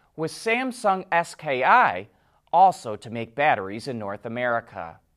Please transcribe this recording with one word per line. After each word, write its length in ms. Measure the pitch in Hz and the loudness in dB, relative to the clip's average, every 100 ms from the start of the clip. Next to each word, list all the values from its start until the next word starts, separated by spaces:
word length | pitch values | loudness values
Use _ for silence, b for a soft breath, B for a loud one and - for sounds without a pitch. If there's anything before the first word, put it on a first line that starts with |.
| b - | b -8
with 160 | 160 | -8
Samsung 720 | - 226 233 262 240 208 190 - | -6 -2 -2 -2 -2 0 0 0
S 220 | 170 170 | 0 0
K 280 | - 156 131 | -6 -4 0
I, 460 | 143 233 202 92 101 _ _ _ _ | 4 6 4 0 -8 _ _ _ _
also 460 | 170 190 175 120 107 | 4 4 4 -6 -10
to 140 | 117 | -8
make 240 | 117 117 | -10 -6
batteries 520 | 135 147 113 95 110 139 | 0 2 2 -2 -8 -8
in 120 | 117 | -8
North 260 | 101 104 | -8 -8
America. 760 | 117 117 123 117 113 98 82 - _ | -8 -4 -2 -2 -4 -12 -14 -16 _